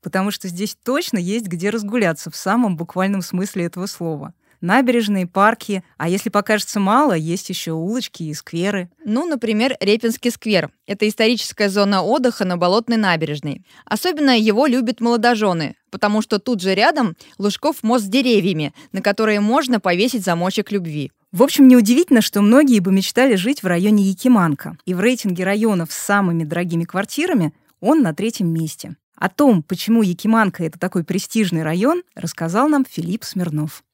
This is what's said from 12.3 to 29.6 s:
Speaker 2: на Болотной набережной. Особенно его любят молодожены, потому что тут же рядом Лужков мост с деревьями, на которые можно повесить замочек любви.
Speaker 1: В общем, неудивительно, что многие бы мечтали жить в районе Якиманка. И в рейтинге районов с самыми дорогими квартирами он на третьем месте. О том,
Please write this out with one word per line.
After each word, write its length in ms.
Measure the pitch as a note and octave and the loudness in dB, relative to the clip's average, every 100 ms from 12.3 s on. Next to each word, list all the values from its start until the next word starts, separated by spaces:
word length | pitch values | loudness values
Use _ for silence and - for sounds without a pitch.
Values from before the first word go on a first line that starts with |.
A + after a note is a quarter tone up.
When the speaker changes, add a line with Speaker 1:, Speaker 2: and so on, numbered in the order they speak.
| - | 0
Speaker 2:
на 140 | F#3+ F3 | -4 0
Болотной 400 | F3+ G3+ A#3 A#3 | 2 2 0 0
набережной. 680 | G3+ E3+ D#3+ D3+ D3 - _ - - | 2 0 -2 -6 -6 -10 _ -20 -8
Особенно 500 | G#3+ F4+ D#4+ C#4+ A#3+ | -4 -2 0 2 4
его 300 | A3 G#3 C#4 | 2 2 2
любят 340 | B3 A#3 - | 2 0 -2
молодожены, 760 | A#3 A#3+ A#3+ A#3 G#3 F3 C#3+ - _ | 0 2 2 2 0 0 -4 -10 _
потому 320 | - G#3 G#3+ | -4 0 0
что 160 | G#3+ G#3 | 0 -4
тут 200 | A3 A#3 | -2 -2
же 140 | F3+ | 0
рядом 420 | F#3+ B3 D#4 A3+ D#3+ - _ | 2 2 2 -2 -4 -18 _
Лужков 460 | G3 - D4 D4+ | -4 -2 -4 -2
мост 220 | A3 B3 G3+ | 0 0 0
с 20 | |
деревьями, 640 | A#3 B3+ A3 F3+ D#3+ D3 - - | 0 2 2 2 -2 -4 -10 -12
на 100 | F#3+ | -4
которые 380 | G3+ G3+ A3 G#3 | -2 0 0 0
можно 380 | G#3 C4 C4 A#3 | 2 0 0 -2
повесить 460 | F#3 F3 A#3+ A#3+ F#3 | 0 0 0 0 -2
замочек 460 | E3+ F3+ A3 G3 | -2 0 -2 -4
любви. 400 | G3+ E3+ D3+ C3+ _ _ | -4 -4 -8 -8 _ _
Speaker 1:
В 120 | F3+ | 0
общем, 240 | C#4 - C4+ | 2 8 8
неудивительно, 540 | B3 G#3 B3 F4+ A#3+ | 10 8 4 4 4
что 200 | G3+ G#3 | 4 2
многие 380 | G3+ B3 D4 A3+ | 6 6 6 4
бы 120 | F#3 | 4
мечтали 440 | F#3+ F#3 - C4+ G3+ | 0 0 2 2 2
жить 260 | F#3+ C#4+ | 0 -4
в 60 | F#3+ | -2
районе 380 | F3 G3 G#3+ G3 | 0 2 2 2
Якиманка. 720 | F#3+ B3+ A#3 E3+ C#3+ - E3+ - | 0 2 4 4 -2 -8 -14 -8
И 80 | F3+ | -2
в 40 | |
рейтинге 440 | G#3+ B3+ G#3 F3 | 0 0 -4 -2
районов 480 | F#3 G3+ A3+ F#3+ E3 | -2 0 0 0 -4
с 60 | - | -8
самыми 460 | - G3+ F#3 E3+ | 0 2 2 0
дорогими 400 | D#3 D#3 F3 E3 | -2 -4 -2 -4
квартирами 680 | E3+ F3+ G#3 - F4 D4 D#3 - _ _ | -4 -6 -6 -4 -2 0 0 -4 _ _
он 220 | F#3+ D#4 | 0 2
на 140 | G#3 D3+ | 2 0
третьем 360 | G#3+ A3+ F3 | -6 -2 -2
месте. 440 | D#3+ D#3 - D3 C#3+ _ _ | -2 -4 -8 -16 -18 _ _
О 120 | - | -6
том, 320 | - C#4+ G3 | 2 4 4